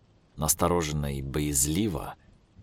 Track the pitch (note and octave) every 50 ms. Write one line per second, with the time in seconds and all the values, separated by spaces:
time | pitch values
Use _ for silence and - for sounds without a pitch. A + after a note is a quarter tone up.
0 | _ _ _ _ _ _ - - D2+ D#2 - - F2+ E2+ F2 F2 E2 D2+ D2+ D2+
1 | C#2+ C#2+ C#2 C#2 C2+ C2+ C2 D2+ D2 D2+ D2 C#2 D2 D2+ D#2 F#2 A2 A2 D#2 -
2 | - - - - _ - - - _ _ _ -